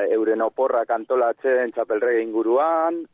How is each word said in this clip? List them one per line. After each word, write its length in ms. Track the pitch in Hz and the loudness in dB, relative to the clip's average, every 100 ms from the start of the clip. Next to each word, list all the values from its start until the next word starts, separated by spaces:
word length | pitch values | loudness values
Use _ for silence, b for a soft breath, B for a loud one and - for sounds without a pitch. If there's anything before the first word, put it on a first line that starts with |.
| 101 | 2
euren 400 | 110 110 110 113 | 2 2 0 -2
oporrak 480 | - 131 117 113 | 0 0 0 0
antolatzen 800 | 113 110 131 117 - 135 127 120 | -4 -2 0 0 0 0 0 0
txapel 280 | 117 110 107 | -4 -2 0
reggae 200 | 123 117 | 0 0
inguruan, 800 | 113 110 113 127 160 165 165 170 160 | 0 -2 0 2 2 0 -2 -4 -8